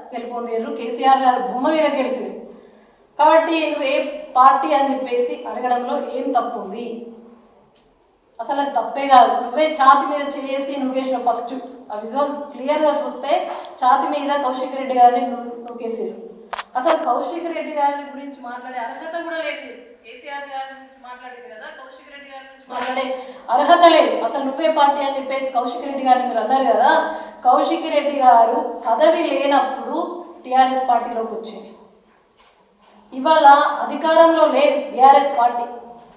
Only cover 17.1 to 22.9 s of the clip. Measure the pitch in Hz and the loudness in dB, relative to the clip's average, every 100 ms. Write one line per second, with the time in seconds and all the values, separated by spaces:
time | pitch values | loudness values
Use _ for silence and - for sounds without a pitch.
17.1 | 269 285 339 339 311 311 294 285 285 285 | -2 -4 -8 -8 -8 -8 -2 -2 -2 -8
18.1 | 269 277 262 240 247 262 247 233 302 320 | -14 -14 -14 -14 -14 -12 -10 -10 -10 -10
19.1 | 339 330 320 294 - 254 247 - - 226 | -10 -8 -8 -8 -10 -14 -18 -20 -20 -20
20.1 | 247 294 285 277 269 269 262 262 262 247 | -20 -14 -14 -12 -12 -12 -16 -20 -20 -20
21.1 | 247 254 240 240 220 294 302 262 262 294 | -18 -18 -20 -20 -18 -18 -18 -20 -20 -20
22.1 | 277 277 269 262 - 254 247 254 | -20 -20 -20 -20 -20 -12 -8 -6